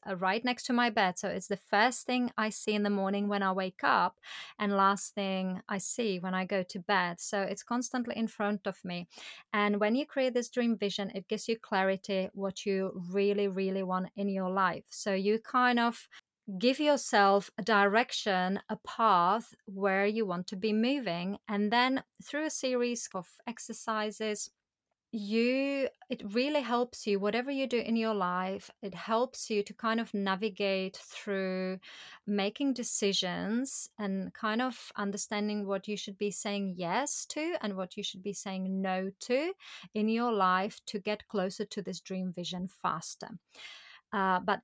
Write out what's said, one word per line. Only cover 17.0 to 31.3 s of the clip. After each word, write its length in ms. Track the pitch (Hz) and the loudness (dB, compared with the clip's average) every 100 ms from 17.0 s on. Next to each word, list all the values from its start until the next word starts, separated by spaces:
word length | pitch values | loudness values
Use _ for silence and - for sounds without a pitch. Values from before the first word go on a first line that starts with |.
| - 214 196 196 - - | 4 6 8 6 2 -4
a 40 | |
direction, 960 | 208 202 202 220 240 - 214 185 185 202 - | 2 4 6 4 2 -2 0 2 2 -2 -4
a 80 | 208 - | -8 -6
path 640 | - 220 180 175 226 - - - | 2 6 6 6 2 -2 -16 -12
where 400 | 190 196 190 202 | -2 2 4 2
you 180 | 220 202 | 2 0
want 200 | 175 180 | -2 -6
to 100 | 190 | -2
be 160 | 214 | 0
moving. 640 | 214 240 285 214 170 185 208 - | 2 2 0 -2 -4 -4 -6 -4
And 240 | 202 208 | 0 2
then 320 | 233 254 262 - - | 4 4 2 -4 -14
through 240 | - 294 311 | -6 -2 -2
a 40 | |
series 580 | - 262 247 240 233 - | -2 0 0 0 -2 -6
of 120 | 190 - - 240 | -8 -10 -12 -12
exercises, 1000 | 233 - 226 - 220 214 208 220 202 - _ _ _ _ _ _ | -10 -12 -8 -4 -2 -2 -2 -4 -4 -8 _ _ _ _ _ _
you, 800 | 226 202 226 240 262 277 277 262 - - | -8 0 2 4 2 0 0 -2 -4 -8
it 120 | 240 202 | -8 -2
really 260 | 220 285 294 | 0 2 0
helps 460 | 233 240 240 - 214 | 2 0 0 -4 -2
you, 120 | 196 | 0
whatever 320 | 208 226 262 | 2 0 0
you 160 | 269 262 | -2 0
do 120 | 240 | 0
in 180 | - 226 | 2 2
your 180 | 220 | 2
life, 560 | 208 180 180 185 196 - - | 0 0 0 -2 -4 -10 -12
it 120 | 202 | -10
helps 540 | 175 - 226 254 - - | -8 0 0 0 -4 -2
you 140 | 208 | -2
to 100 | 196 | -2
kind 280 | - 226 226 | -4 -2 0
of 120 | 226 | -2
navigate 840 | 202 196 190 220 185 202 190 190 - | -2 0 0 -2 0 0 0 -2 -8
through 800 | - - 214 | -14 -10 -4